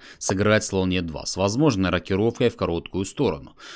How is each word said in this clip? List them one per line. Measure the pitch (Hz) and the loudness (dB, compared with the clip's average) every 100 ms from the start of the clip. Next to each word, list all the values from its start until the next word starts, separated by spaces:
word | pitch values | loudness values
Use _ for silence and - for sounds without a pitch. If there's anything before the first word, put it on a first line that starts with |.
| - - | -6 -6
сыграть | - 95 104 107 - | -2 0 4 2 2
слон | 95 92 | 0 0
Е | 92 | 0
два | 85 73 - | -2 -6 -6
с | - | -2
возможной | 98 110 156 101 95 | 0 2 2 2 2
рокировкой | 107 - 95 113 113 120 | 0 0 0 0 2 0
в | - | 0
короткую | 87 85 - 90 101 | -2 -2 -4 -6 -4
сторону. | - 123 76 67 - - | -2 -2 -2 -8 -20 -20